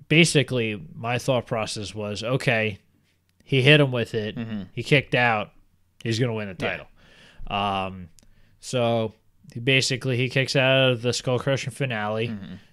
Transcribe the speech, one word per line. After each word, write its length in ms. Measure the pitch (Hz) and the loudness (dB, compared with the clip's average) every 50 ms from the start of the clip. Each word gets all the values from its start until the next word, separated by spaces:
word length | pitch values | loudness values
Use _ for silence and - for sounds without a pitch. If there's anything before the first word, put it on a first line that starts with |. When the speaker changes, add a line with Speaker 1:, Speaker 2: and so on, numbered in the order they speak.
| - | -2
Speaker 1:
basically, 720 | - 151 165 170 - - 147 123 - 127 123 113 110 107 101 - - - | 2 4 6 6 6 4 2 2 2 0 -2 -2 -2 -4 -8 -10 -14 -14
my 240 | 107 110 117 120 | -8 -6 -4 -4
thought 300 | 120 - - 131 120 - | -2 0 0 0 0 0
process 480 | - 123 110 107 - - 113 101 95 - | -2 -4 -4 -4 -4 -6 -8 -10 -10 -8
was, 280 | 110 104 104 104 101 107 | -8 -8 -6 -6 -6 -4
okay, 540 | 120 131 139 - 135 117 110 110 107 98 - _ _ _ _ _ _ _ _ _ _ _ _ _ | -2 -2 0 2 2 2 2 0 -2 -4 -8 _ _ _ _ _ _ _ _ _ _ _ _ _
he 200 | - 139 131 123 | -2 0 4 6
hit 180 | 143 151 147 | 8 8 8
him 100 | 143 131 | 6 4
with 220 | 127 120 110 - - | 2 -2 -4 -4 -4
it. 220 | 113 104 107 95 | -4 -4 -4 -6
Speaker 2:
Mm-hmm. 240 | 120 113 113 110 101 92 - | -8 -8 -8 -8 -8 -8 -10
Speaker 1:
He 120 | - 120 113 | -10 -8 0
kicked 320 | - 151 135 - - - | 2 2 2 2 2 2
out. 340 | 123 123 120 110 104 98 - - - _ _ _ _ _ _ _ - - | 2 2 2 2 0 -2 -6 -12 -20 _ _ _ _ _ _ _ -8 -4
He's 160 | 117 113 110 | -4 -2 -2
gonna 160 | 131 120 110 | -2 -2 -4
win 120 | 107 104 | -4 -6
the 160 | 98 90 - 92 | -8 -8 -6 -6
Speaker 2:
Yeah. 140 | 98 87 76 - - - _ - - - - - - - - - - | -6 -6 -6 -10 -14 -20 _ -20 -20 -20 -20 -20 -20 -18 -14 -10 -6
Speaker 1:
title. 80 | 101 101 101 101 98 95 95 | -2 -2 0 0 0 -2 -4
Um, 220 | 92 95 92 90 - - - - - - _ - _ _ _ | -6 -8 -12 -16 -18 -20 -20 -20 -20 -20 _ -20 _ _ _
so, 560 | - - - 123 117 117 117 113 113 107 - _ _ _ _ _ _ - - | -10 -4 -2 0 2 2 2 2 0 -2 -6 _ _ _ _ _ _ -14 -12
he 60 | 120 | -4
basically, 580 | 117 135 135 135 123 - 135 123 - 131 123 | 2 4 4 4 4 2 -2 -2 -2 -2 0
he 100 | 120 131 120 | 0 0 0
kicks 260 | - 135 131 - - | 0 0 0 0 2
out 340 | 139 131 131 131 135 131 127 | 2 4 4 4 4 4 4
of 100 | 127 117 120 | 2 2 0
the 100 | 123 113 | -2 -2
skull-crushing 580 | - - 131 127 - - 139 139 123 - 131 | -2 -2 -2 -2 0 0 0 -2 -2 -4 -6
finale. 560 | - - 143 127 117 107 104 107 110 110 117 120 | -6 -6 -4 -4 -4 -4 -4 -4 -2 -2 -4 -4
Speaker 2:
Mm-hmm. 260 | 110 98 95 - 92 - - - | -6 -8 -10 -12 -16 -16 -18 -20